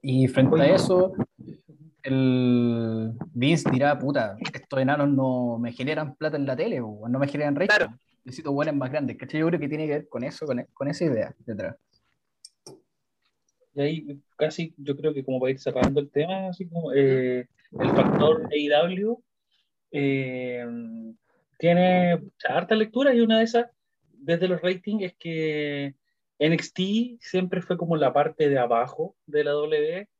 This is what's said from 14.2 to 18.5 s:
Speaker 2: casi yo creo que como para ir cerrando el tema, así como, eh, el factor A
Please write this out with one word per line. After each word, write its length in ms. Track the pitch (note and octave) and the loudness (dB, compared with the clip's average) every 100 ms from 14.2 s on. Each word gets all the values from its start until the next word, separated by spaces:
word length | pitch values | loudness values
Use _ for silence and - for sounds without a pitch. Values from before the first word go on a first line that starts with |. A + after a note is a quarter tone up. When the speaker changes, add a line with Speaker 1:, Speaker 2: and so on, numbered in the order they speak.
| _ - | _ -4
Speaker 2:
casi 360 | D3+ - E3 - | -4 -2 -10 -8
yo 180 | C#3 C#3+ | -8 -2
creo 180 | D#3 | -2
que 100 | C#3+ C3 | -2 -4
como 140 | B2+ | -2
para 120 | B2+ | -2
ir 80 | C3+ | -2
cerrando 400 | C#3 B2+ C#3 C#3+ | -4 0 2 0
el 100 | C#3+ | -2
tema, 380 | C#3+ D#3+ F#3+ F#3+ | -2 -2 -4 -6
así 200 | F3+ F3+ | -8 -8
como, 260 | E3 D#3 | -8 0
eh, 540 | C3+ C3+ C3 B2+ B2 B2 _ _ - | 4 4 4 0 -2 -6 _ _ -4
el 100 | - | 0
factor 540 | - - - D#3 D#3+ | 2 2 4 4 4
A 100 | D3+ | 0